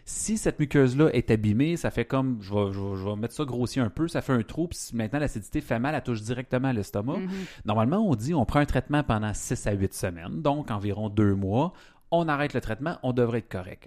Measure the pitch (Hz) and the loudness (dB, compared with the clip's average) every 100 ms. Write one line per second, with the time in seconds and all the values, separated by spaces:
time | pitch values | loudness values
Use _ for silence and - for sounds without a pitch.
0 | - - - 220 175 - 147 147 131 131 | -12 -6 -2 0 0 2 4 6 6 6
1 | 156 123 - 113 104 104 151 170 110 120 | 4 4 4 4 4 4 2 0 -2 -2
2 | 117 135 131 117 95 104 101 98 98 95 | 0 0 0 -2 -2 0 0 -2 -4 -4
3 | 95 104 117 - 147 120 120 - 120 - | -4 -4 -6 -4 -4 -2 -2 0 0 0
4 | 165 143 - 127 107 - 170 - - 117 | -2 -2 0 0 0 -4 -4 -6 -8 -4
5 | 110 143 139 123 98 151 143 113 131 151 | -2 -2 -2 -4 -6 -6 -2 -2 0 -2
6 | 123 113 104 123 127 127 131 117 95 101 | -2 -4 -4 -6 -2 -2 0 -2 -2 -4
7 | 113 180 185 190 185 - - 107 110 185 | -4 -4 -4 -6 -10 -10 -2 2 2 2
8 | 220 117 123 175 113 147 143 131 - 147 | 2 0 0 0 2 2 2 0 0 -2
9 | 147 110 107 101 - 123 - 104 95 - | 0 0 -2 -4 -4 -4 -2 0 -2 -2
10 | 98 82 85 156 151 147 143 104 101 98 | -6 -6 -8 -4 -2 -2 -2 -4 -2 -4
11 | 107 104 104 98 98 110 165 - - _ | -2 4 4 4 2 2 0 -4 -20 _
12 | - 170 165 143 147 127 - 110 151 - | -2 0 2 0 0 -2 -4 -6 -6 -4
13 | 127 123 120 117 - 95 90 - | -2 2 2 0 -4 -10 -10 -14